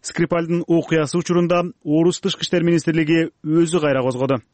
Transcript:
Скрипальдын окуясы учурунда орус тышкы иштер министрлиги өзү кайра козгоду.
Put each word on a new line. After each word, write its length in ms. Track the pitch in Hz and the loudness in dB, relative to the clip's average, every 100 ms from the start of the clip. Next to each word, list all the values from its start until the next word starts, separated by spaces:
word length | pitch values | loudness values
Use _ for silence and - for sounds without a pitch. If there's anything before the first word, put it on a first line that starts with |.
Скрипальдын 600 | - - 170 170 165 170 175 | -10 -4 -2 -2 -2 -4 0
окуясы 500 | 170 - 160 147 175 | 0 2 0 0 -2
учурунда 460 | 165 175 175 175 175 - | 0 0 2 0 -2 -8
орус 360 | - 151 170 170 | -2 2 2 0
тышкы 220 | 202 - | -4 -6
иштер 200 | - 180 | -2 0
министрлиги 680 | 170 170 160 160 156 165 165 _ | 2 2 2 0 2 2 0 _
өзү 380 | 151 160 165 170 | -2 0 2 0
кайра 220 | 151 131 | 0 0
козгоду. 400 | 127 123 131 131 _ | 0 -2 -2 -2 _